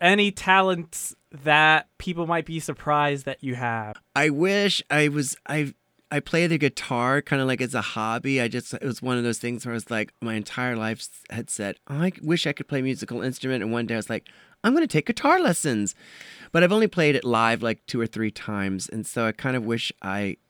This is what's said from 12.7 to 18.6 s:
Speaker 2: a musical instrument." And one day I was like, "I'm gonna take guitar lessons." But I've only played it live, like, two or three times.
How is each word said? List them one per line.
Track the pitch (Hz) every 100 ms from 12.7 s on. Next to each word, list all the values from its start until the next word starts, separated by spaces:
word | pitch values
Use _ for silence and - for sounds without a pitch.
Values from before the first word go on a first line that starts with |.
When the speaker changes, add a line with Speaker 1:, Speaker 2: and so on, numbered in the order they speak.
| 139
Speaker 2:
a |
musical | 131 127 107 117
instrument." | 127 123 131 127
And | 104
one | 117 117
day |
I | 113
was | -
like, | 113 - - - _
"I'm | 220
gonna | 294 311
take | 156 -
guitar | - 285 370
lessons." | 311 - 151 110 101 - - - - - -
But | 165
I've | 175
only | 214 220
played | 180 151
it | 135
live, | 123 113 113 117
like, | 117 107 -
two | 123
or | 113
three | 107 110
times. | - - 104